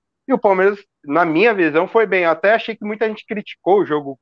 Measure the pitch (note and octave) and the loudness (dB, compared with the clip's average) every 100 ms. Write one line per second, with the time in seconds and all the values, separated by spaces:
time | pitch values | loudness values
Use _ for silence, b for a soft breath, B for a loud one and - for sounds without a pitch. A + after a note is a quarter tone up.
0 | _ _ - B3+ G#3+ F#3+ F#3+ G#3 - _ | _ _ -4 0 2 2 2 0 -10 _
1 | C#3+ D3+ E3+ D#3 A#3 G#3 D#3+ D3 F3+ A3+ | -4 0 0 2 2 2 0 0 0 0
2 | G#3+ F#3+ E3+ D#3+ G3 A3 A3+ A3 G#3 G#3+ | 0 0 0 0 2 0 -2 -10 -8 -4
3 | A3 G#3+ - G#3+ - - - G3+ E3 D3+ | -6 -6 -10 -12 -12 -8 0 0 2 -4
4 | C#3 C3+ | -6 -14